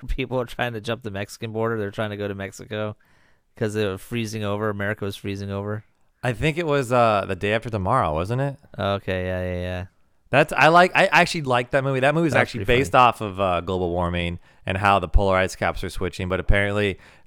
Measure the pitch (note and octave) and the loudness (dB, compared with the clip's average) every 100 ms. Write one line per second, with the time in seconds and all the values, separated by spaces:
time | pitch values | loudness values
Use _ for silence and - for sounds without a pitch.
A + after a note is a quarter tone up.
0 | B2+ - B2 B2+ A#2+ - A#2+ A2+ A2+ A2+ | -4 -4 -2 -4 -6 -6 -6 -6 -6 -6
1 | A2 G2 G2+ - A2+ A2 A2+ A2+ G2+ G2 | -6 -8 -8 -10 -8 -4 -2 -2 -4 -4
2 | G#2+ G#2 G2+ G2 G2 - G2 G#2+ G#2+ - | -6 -4 -6 -6 -10 -12 -10 -6 -6 -8
3 | _ _ _ _ _ - A2 G#2+ G2+ F#2 | _ _ _ _ _ -6 -2 0 -2 -4
4 | - A#2+ A2 A2 G#2 G#2 G#2+ G2+ G2+ G#2+ | -8 -6 -6 -6 -4 -2 -4 -2 -4 -4
5 | G2 - G2+ G2 G2 G2 G#2 G#2+ - _ | -6 -6 -8 -8 -6 -6 -6 -8 -12 _
6 | _ _ C3 A2 D3 D#3 E3 C#3+ A#2+ B2 | _ _ -6 -2 -2 -2 0 0 2 4
7 | A2+ G2+ F#2+ F2+ G2+ A2 A#2+ G#2+ F#2 B2+ | 4 4 0 -2 0 0 -2 -4 0 2
8 | F2 D#2 F#2 B2+ C#3 C3 - - G2 G2 | 2 0 -2 -2 -4 -6 -14 -4 -2 -2
9 | - F#2 F#2 F#2 F2+ F2+ F2+ F2+ F2+ _ | -2 -4 -2 -4 -4 -4 -6 -6 -10 _
10 | _ _ _ B2+ - B2+ D3 E3+ F3+ C#3 | _ _ _ 2 2 4 6 6 6 4
11 | F#3+ D#3+ F3 E3+ C3+ B2 B2 C#3 C3+ C3 | 4 4 2 0 0 0 2 0 0 2
12 | C3+ D#3 D#3+ B2+ B2 A2+ G2 A#2+ A2+ C3+ | 2 2 2 2 0 -2 0 2 4 6
13 | B2 - G#2+ F#2 F#2+ E2+ F2 F#2 F2+ F2 | 6 4 -6 0 0 0 0 -2 0 0
14 | F2 F2 F2 F2 - _ - F#2+ G2+ G2 | 0 0 -2 -6 -12 _ -6 0 4 4
15 | F2 - G2 F#2 F#2 - F#2 D#2+ F2+ - | 4 4 4 4 2 0 -4 -2 -8 -6
16 | F2+ - F#2 F2+ - G2+ G2+ G#2 G2+ F2+ | -6 -4 -4 0 2 4 2 0 0 -2
17 | - - | -12 -20